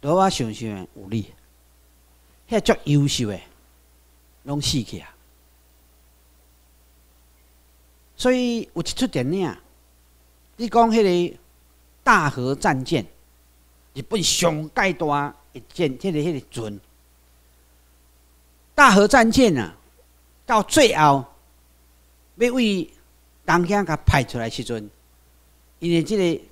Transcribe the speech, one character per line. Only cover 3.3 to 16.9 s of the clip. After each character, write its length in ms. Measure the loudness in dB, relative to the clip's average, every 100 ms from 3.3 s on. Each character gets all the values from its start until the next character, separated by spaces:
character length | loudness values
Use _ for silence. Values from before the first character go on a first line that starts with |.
| -8 -14 _ _ _ _ _ _ _ _ _
拢 180 | -10 -6
死 220 | -4 -4
去 160 | -6 -12
啊！ 160 | -18 _ _ _ _ _ _ _ _ _ _ _ _ _ _ _ _ _ _ _ _ _ _ _ _ _ _ _ _ _ _ _
所 160 | 0
以 380 | 0 0 -4 -6 -8
有 80 |
一 20 | -8
出 220 | -4 -4
电 260 | -2 -4
影， 240 | -4 -4 -8 _ _ _ _ _ _ _ _ _ _
你 120 | -2
讲 220 | 2 4
迄 400 | 4 2 2 -2
个 60 | -6 _ _ _ _ _ _
大 260 | 2 2 2
和 240 | -2 -4
战 320 | -2 -2 -2 -2
舰， 180 | -4 -4 -14 _ _ _ _ _ _ _ -18
日 80 |
本 180 | -6 -4
上 400 | -2 0 -2 -2 -6 -4
界 180 | -2
大 420 | -2 -2 -2 -4 -10 _
一 100 | -20 -20
舰， 240 | -4 -4 -4
迄 140 | -6
个， 80 | -4
迄 200 | -4 -6
个 60 | -10
船。 280 | -12 -10 -12 _